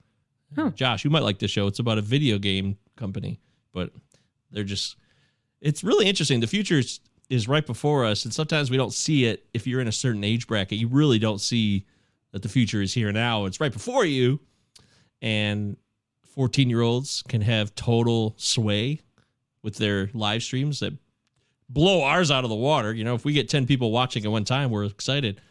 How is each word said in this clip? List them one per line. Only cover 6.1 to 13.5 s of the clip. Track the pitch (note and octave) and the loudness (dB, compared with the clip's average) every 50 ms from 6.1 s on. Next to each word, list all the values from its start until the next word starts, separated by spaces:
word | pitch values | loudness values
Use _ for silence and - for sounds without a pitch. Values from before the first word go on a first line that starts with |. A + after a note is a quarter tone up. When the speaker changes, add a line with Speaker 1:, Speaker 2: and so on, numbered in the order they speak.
| G3+ - E3 C3+ C#3 A#2+ | 2 0 0 2 2 2
Speaker 2:
The | A2+ A2 | 0 0
future | - G3+ G#3 - F3+ C#3+ | 0 -2 0 2 2 2
is, | A#2+ - - - _ _ _ _ _ - | 2 0 -4 -12 _ _ _ _ _ -2
is | C3 B2 G#2 A#2 | -2 -2 0 2
right | C#3 D#3 D3+ | 0 0 0
before | - A#2+ - - D3 D3 C#3 B2 | -2 -4 -2 0 0 2 2 2
us, | A2 G#2 - - | 2 0 -2 -4
and | A#2 G#2+ | -4 -4
sometimes | - D#3+ D3+ E3 D3+ D3 B2 | -4 -4 -2 0 0 0 0
we | B2+ C3 | 0 0
don't | C3 G#2+ B2+ | 0 0 -2
see | - - - D#3+ C#3 B2+ | -4 -2 0 2 4 4
it. | A#2 G#2+ - - _ - | 2 0 -2 -6 _ -8
If | A2+ - | -6 -4
you're | B2+ B2 C3 | -2 -2 -2
in | B2+ A#2 | -2 -2
a | A2 | -2
certain | - - C3 A2+ G#2 G2+ | -2 0 0 0 0 0
age | G#2 A2+ A#2 A2+ | 0 0 0 -2
bracket, | - A2+ G#2 F#2+ - G#2+ G#2 | -2 -2 -2 -2 -2 -2 -2
you | A#2 A#2 | 0 2
really | B2+ C#3 D3+ D3 B2 A2 | 4 4 6 6 6 4
don't | G#2+ A2 G#2+ G2+ | 4 2 0 -2
see | - - A#2+ A#2 A2 G#2+ G2+ G2 G2 _ _ _ _ _ _ _ _ _ | -2 -2 0 2 2 2 2 0 -2 _ _ _ _ _ _ _ _ _
that | - G2+ F#2 | -12 -8 -6
the | G2+ | -2
future | - C3 A#2+ G2+ - G#2+ | 2 2 2 2 2 0
is | G2 F#2 - | -2 -2 -2
here | B2+ A2+ G#2 | -2 0 0
now. | G2+ A2 A#2 A#2+ A#2 G#2+ G2+ | 0 0 0 0 0 0 -2
It's | F#2+ | -4